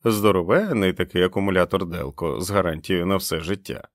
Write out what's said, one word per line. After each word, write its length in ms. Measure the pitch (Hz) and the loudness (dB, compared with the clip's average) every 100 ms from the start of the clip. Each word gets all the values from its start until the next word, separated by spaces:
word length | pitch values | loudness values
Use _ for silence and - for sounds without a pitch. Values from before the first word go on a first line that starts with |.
Здоровенний 880 | 117 107 104 92 85 139 214 123 95 | 0 2 4 2 4 2 2 2 2
такий 300 | - 90 90 | 0 -2 2
акумулятор 640 | 92 101 98 92 87 95 90 | 2 2 0 2 2 0 -2
Делко 540 | 85 69 - 82 64 | -6 -8 -6 -6 -4
з 100 | 90 | -2
гарантією 560 | 101 87 76 - 90 90 | 0 0 -4 -2 -2 0
на 100 | 98 | -2
все 240 | - 82 | -2 -6
життя. 480 | 80 98 - 62 - | -4 -8 -8 -12 -12